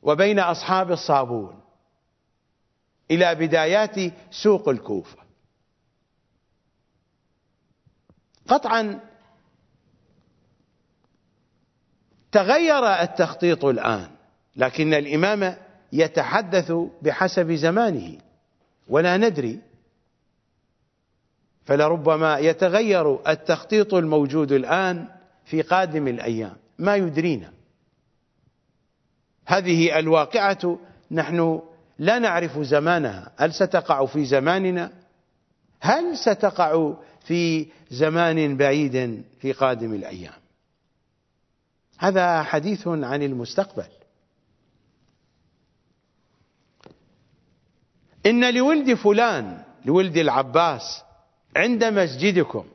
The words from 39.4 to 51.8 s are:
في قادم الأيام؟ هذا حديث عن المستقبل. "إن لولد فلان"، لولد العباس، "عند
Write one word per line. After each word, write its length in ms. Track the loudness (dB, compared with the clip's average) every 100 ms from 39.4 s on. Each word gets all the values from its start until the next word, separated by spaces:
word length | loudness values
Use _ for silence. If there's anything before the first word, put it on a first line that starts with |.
في 120 | -6
قادم 420 | 0 0 0 -6
الأيام؟ 380 | -8 -10 -14 -18 -20 _ _ _ _ _ _ _ _ _ _ _ _ _ _ _ _
هذا 440 | 0 2 2 0
حديث 460 | 0 -4 -2 -4 -4
عن 340 | -4 -4 -4
المستقبل. 680 | -4 -4 -4 -4 -4 -6 -12 _ _ _ _ _ _ _ _ _ _ _ _ _ _ _ _ _ _ _ _ _ _ _ _ _ _ _ _ _ -20 _ _ _ _ _ _ _ _ _ _ _ _ _ 0
"إن 280 | 2 2
لولد 400 | 2 2 2 2
فلان"، 720 | 2 2 2 2 0 -6 -12 -20 _
لولد 320 | 0 2 2 0
العباس، 880 | 2 0 0 2 2 -2 -10 -16 -18 _ _ _ _ -2
"عند 280 | 0 2